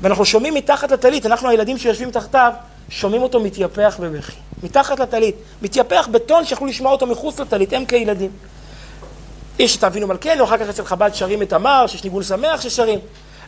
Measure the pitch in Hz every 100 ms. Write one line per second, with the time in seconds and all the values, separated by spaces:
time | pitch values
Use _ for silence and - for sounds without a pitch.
0 | 190 165 196 220 285 294 277 277 277 269
1 | 254 294 220 233 247 226 214 262 240 208
2 | 254 233 208 262 240 240 - - - -
3 | 196 226 254 247 208 - 180 202 208 -
4 | 170 151 - - - - 180 277 269 269
5 | 247 226 220 - - - 202 262 247 262
6 | 240 226 233 330 320 262 277 247 262 269
7 | 247 233 302 - 262 208 196 254 262 240
8 | 214 196 190 196 - - - - - -
9 | - - - - - - 240 - 196 190
10 | 202 180 302 311 220 220 208 202 - 180
11 | 208 202 190 208 196 185 233 277 233 185
12 | 196 190 190 196 226 - 247 247 226 208
13 | - - - -